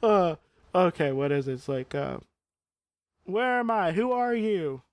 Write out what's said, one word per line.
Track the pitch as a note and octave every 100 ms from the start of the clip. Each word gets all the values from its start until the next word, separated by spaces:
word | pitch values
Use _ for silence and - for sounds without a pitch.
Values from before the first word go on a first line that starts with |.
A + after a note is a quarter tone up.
Uh, | A#3 G#3 F3 D#3+ _ _ _
okay, | F3+ F3+ E3 D3
what | C3+ C#3+
is | C#3+ C3+
it? |
It's | B2+ -
like, | C3+ C3
uh, | C#3+ C3+ - - _ _ _ _ _ _ _ _ _
Where | - F#3+ B3 B3
am | A#3
I? | A3+ F3+
Who | E3 A#3+
are | B3 B3
you? | A#3 A3 G3+ D#3 C3+ _